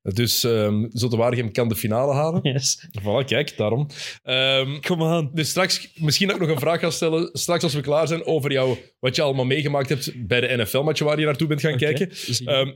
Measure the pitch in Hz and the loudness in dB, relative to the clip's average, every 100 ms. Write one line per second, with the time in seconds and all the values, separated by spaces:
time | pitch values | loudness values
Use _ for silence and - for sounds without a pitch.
0 | - 98 120 - 123 113 104 104 117 117 | -4 0 0 2 2 2 2 0 -2 -2
1 | 117 110 117 123 113 113 120 110 107 110 | -2 2 2 0 -2 0 0 0 0 0
2 | 139 139 156 175 151 131 135 - 170 - | 2 2 0 0 0 0 -2 -4 -8 -6
3 | 101 113 135 120 147 - 107 117 147 - | 0 0 2 0 0 -2 0 0 -2 -8
4 | - - - 131 135 135 135 147 - 175 | -14 -12 -4 0 2 2 0 -4 -2 0
5 | 160 170 147 160 151 - 185 - - - | 2 0 0 -2 -2 0 0 -2 -6 -4
6 | 156 - 190 196 160 151 151 170 170 - | 0 2 2 0 0 0 0 0 0 0
7 | 170 160 170 - - 170 175 143 139 147 | 0 0 -2 -4 -2 0 0 -2 0 0
8 | 156 165 - 156 139 135 131 123 - _ | 2 -2 0 0 2 2 2 0 -6 _
9 | 127 131 151 135 127 143 147 143 135 147 | -2 2 0 2 2 2 2 0 0 -2
10 | - 123 117 123 120 123 110 127 151 151 | -4 -6 0 0 2 0 0 0 0 0
11 | 151 151 151 139 160 147 156 143 147 147 | 0 2 0 0 0 0 0 0 0 0
12 | 185 - - 123 120 135 135 | -2 -6 -2 0 2 2 0